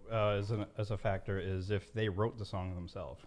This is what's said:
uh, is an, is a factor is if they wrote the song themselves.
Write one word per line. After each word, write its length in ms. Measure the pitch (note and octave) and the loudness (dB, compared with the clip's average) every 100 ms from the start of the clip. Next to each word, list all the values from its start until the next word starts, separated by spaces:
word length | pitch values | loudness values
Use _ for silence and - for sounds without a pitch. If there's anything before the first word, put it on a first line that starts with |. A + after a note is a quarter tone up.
| - | -2
uh, 260 | A2+ G#2 G2+ | 2 4 4
is 120 | G2+ | 2
an, 140 | A2 G2+ - | 0 -2 -2
is 140 | G#2 | -2
a 60 | G#2 | 0
factor 400 | A2 G2 - G2 | 2 0 0 0
is 300 | F#2 F#2+ F#2 | 0 0 0
if 240 | G2+ - | 0 0
they 140 | A2 G#2+ | 0 0
wrote 300 | F#2 G#2+ A#2 | 4 2 0
the 80 | G2 | -4
song 280 | F#2+ F#2 F2+ | -2 -2 -4
themselves. 460 | F2 G2 D2 - | -6 -8 -8 -10